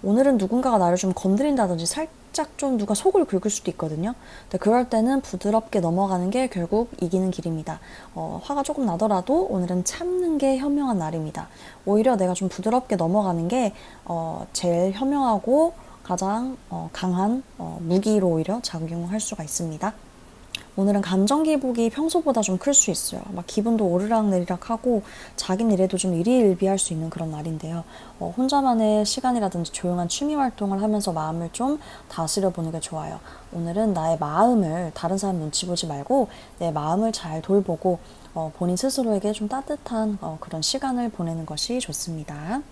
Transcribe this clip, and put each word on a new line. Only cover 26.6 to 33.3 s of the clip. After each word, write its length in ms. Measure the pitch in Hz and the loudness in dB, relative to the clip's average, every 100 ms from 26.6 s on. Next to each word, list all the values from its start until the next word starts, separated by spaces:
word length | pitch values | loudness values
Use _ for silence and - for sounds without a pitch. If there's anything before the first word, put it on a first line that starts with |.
| 190 196 | 2 2
수 160 | - | 0
있는 160 | 160 160 | -4 -6
그런 200 | - 165 | -6 -6
날인데요. 540 | 151 156 160 160 170 165 - - - | -6 -6 -6 -6 -8 -10 -16 -20 -10
어, 140 | 170 | -8
혼자만의 680 | 180 262 285 269 233 220 214 | -2 2 2 4 4 4 4
시간이라든지 680 | 208 - 254 247 196 180 170 | 2 0 0 0 0 -2 -6
조용한 360 | - 180 175 175 | -4 -2 -2 -2
취미 260 | - 285 | -2 -2
활동을 460 | 302 262 - 202 196 | 0 0 0 -2 0
하면서 320 | 214 208 202 | 2 0 0
마음을 380 | 160 156 165 170 | -2 -2 -4 -6
좀 260 | - 247 294 - - - | -4 -2 -2 -6 -20 -14
다스려보는 640 | - 160 - 190 175 160 | -6 -2 0 0 0 -6
게 80 | 160 | -6
좋아요. 400 | - 160 156 - - | -8 -8 -8 -10 -14